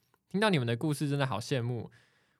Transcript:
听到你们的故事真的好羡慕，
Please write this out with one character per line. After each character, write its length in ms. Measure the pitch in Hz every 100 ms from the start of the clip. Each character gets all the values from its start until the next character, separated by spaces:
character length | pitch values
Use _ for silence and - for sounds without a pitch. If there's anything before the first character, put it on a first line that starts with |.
| _ _ _
听 120 | 185
到 100 | 214
你 80 | 170
们 80 | 120
的 100 | 117
故 160 | 156
事 160 | 143 147
真 80 | 143
的 80 |
好 140 | 135 104
羡 240 | - 139
慕， 280 | 117 123 - - _ _ _ _